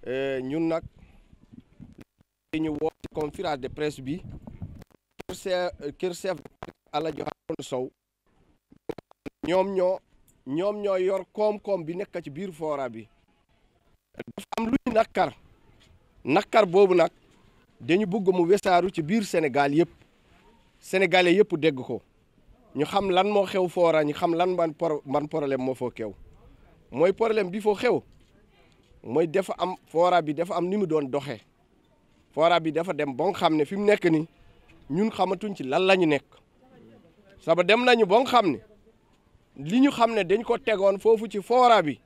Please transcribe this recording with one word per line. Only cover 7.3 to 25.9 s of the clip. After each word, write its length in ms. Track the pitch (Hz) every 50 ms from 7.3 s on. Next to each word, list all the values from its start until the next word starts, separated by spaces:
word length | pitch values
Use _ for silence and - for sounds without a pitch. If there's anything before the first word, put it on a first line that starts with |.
| - _ _ _ 160 - 139
Sow. 280 | - 139 127 127 131 _ _ _ _ _ _ _ _ _ _ _ _ _ _ _ _ - _ _ - - - _ _ _ _ _ - _ _ -
Ñoom 280 | 156 170 185 185 196 196
ñoo, 240 | 185 180 180 190 - _ _ _ _ _ _ _ _ _ 131
ñoom 340 | 135 160 185 202 208 208
ñoo 160 | 202 202 190 185
yor 280 | 185 185 196 190 185 _ _
koom-koom 500 | - 214 214 208 208 _ - 202 180 165
bi 120 | 151 170
nekk 260 | 180 202 _ _ - 165
ci 60 | 151
biir 240 | 135 147 196 202 175
Fora 340 | 151 165 156 147 139 135 123
bi. 180 | 113 113 107 _ _ _ _ _ _ _ _ _ _ _ _ _ _ _ _ _ _ _ _ _ _
Dafa 320 | - - - - - - _ - -
am 80 | 226 226
lu 60 | 240 285 _ 262
ñu 60 | 220
nakkar. 400 | 214 226 - - 202 180 147 120 _ _ _ _ _ _ _ _ _ _ _ _ _ _ _ _ _ _
Nakkar 420 | 117 143 185 - _ - 240 208
boobu 300 | 180 165 196 202 190 185
nag, 160 | 175 160 160 _ _ _ _ _ _ _ _ _ _ _ _ _ _
dañu 240 | - 120 165 196 214
bëgg 240 | 185 180 226 196 180
mu 140 | 190 185 170 165
wesaaru 420 | 196 202 - 196 180 175 175 190 -
ci 80 | -
biir 240 | 160 147 202 233 214
Sénégal 480 | - - 170 160 147 117 143 143 143 143
yëpp. 140 | 156 170 - - _ _ _ _ _ _ _ _ _ _ _ _ _ _ _ _ _
Sénégalais 540 | _ - - 190 196 180 160 185 180 175 170
yëpp 220 | 196 214 - 175 156
dégg 180 | 139 160 147 127
ko. 200 | 123 - 123 101 _ _ _ _ _ _ _ _ _ _ - _ _ _ _
Ñu 100 | 131 147
xam 240 | - - 202 202 196
lan 160 | 180 180 190 208
moo 180 | 208 202 196
xew 220 | 185 - 196 185 175
Fora, 360 | - 185 175 165 160 156 151
ñu 80 | 147 147
xam 220 | - 180 170 165
lan 200 | 160 175 185 180
ban 160 | 175 170 165 147
por-, 280 | _ 175 165 156 143 -
ban 200 | 143 131 147 147 151
problème 340 | - 160 147 139 135 127
moo 140 | 131 131 131
foo 140 | - 131 120